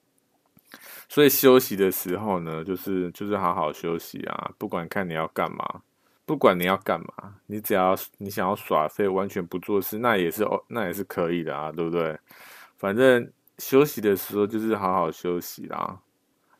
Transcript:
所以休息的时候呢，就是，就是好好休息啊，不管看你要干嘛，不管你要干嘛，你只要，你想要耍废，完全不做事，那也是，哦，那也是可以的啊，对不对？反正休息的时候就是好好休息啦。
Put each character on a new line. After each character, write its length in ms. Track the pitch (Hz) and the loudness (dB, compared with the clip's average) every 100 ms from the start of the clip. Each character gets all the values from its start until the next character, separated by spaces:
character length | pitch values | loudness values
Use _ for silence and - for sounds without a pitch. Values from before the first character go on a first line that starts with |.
| _ _ _ _ _ _ _ - - - - | _ _ _ _ _ _ _ -20 -20 -20 -2
所 140 | - | 6
以 60 | 147 | 6
休 300 | - 135 127 | 8 8 8
息 180 | - 98 | 6 2
的 160 | 95 | 2
时 240 | - 92 90 | 2 -2 -2
候 240 | 107 92 | 0 -2
呢， 240 | 82 80 | -2 -6
就 100 | 82 | -6
是， 360 | 92 - 95 87 | -6 -4 -2 -4
就 160 | - 104 | -6 -4
是 100 | 101 | -2
好 180 | 90 | 0
好 160 | 92 78 | 0 -2
休 280 | 76 85 82 | -2 -4 -4
息 240 | - - | -6 -10
啊， 260 | 50 50 - - | -10 -8 -10 -10
不 100 | 107 | -8
管 220 | 92 82 | -6 -6
看 180 | 104 92 | -4 -4
你 60 | |
要 160 | 80 80 | -4 -4
干 220 | - 82 | -2 -4
嘛， 300 | - - - _ _ _ _ | -4 -8 -10 _ _ _ _
不 100 | - | -6
管 240 | 151 117 90 | 2 4 4
你 60 | |
要 100 | 90 98 | 2 0
干 200 | - 85 | 0 -4
嘛， 360 | - - - 101 | -6 -16 -18 -18
你 160 | - 107 | -12 -8
只 140 | 107 | 0
要， 200 | 98 92 95 - - | 2 2 2 -4 -12
你 140 | 101 | -8
想 180 | 101 95 | -4 -2
要 80 | 101 | -2
耍 320 | - 80 78 | -2 0 0
废， 180 | - 101 | 0 0
完 220 | 95 98 | 0 -2
全 180 | 101 85 | -6 -6
不 120 | 92 | -8
做 200 | - 101 | -2 -2
事， 200 | 90 107 | -2 -2
那 180 | 120 104 | 0 2
也 140 | 85 | 0
是， 120 | 104 | 0
哦， 200 | 104 98 - | -2 -2 -4
那 180 | 120 92 | -6 -4
也 60 | |
是 120 | 95 | -6
可 260 | 98 - 85 | -6 -2 -2
以 140 | 87 | -2
的 100 | 78 | -4
啊， 160 | 71 78 | -6 -6
对 140 | 78 | -4
不 60 | 82 | -2
对？ 280 | 85 80 76 _ - - - - _ | -2 -2 -4 _ -20 -20 -20 -20 _
反 180 | 98 107 | -2 4
正 340 | 131 123 - _ _ - | 6 6 2 _ _ -18
休 260 | - 135 | 2 4
息 160 | 147 - | 4 2
的 160 | 104 95 | 2 2
时 220 | - 101 | 0 0
候 80 | 104 | 0
就 120 | 110 | 0
是 160 | 110 | -2
好 200 | 104 95 | 0 0
好 180 | 92 82 | 0 0
休 260 | - 87 87 | -2 -4 -4
息 280 | - - 82 | -6 -12 -10
啦。 340 | 78 87 98 _ _ _ _ _ | -8 -8 -10 _ _ _ _ _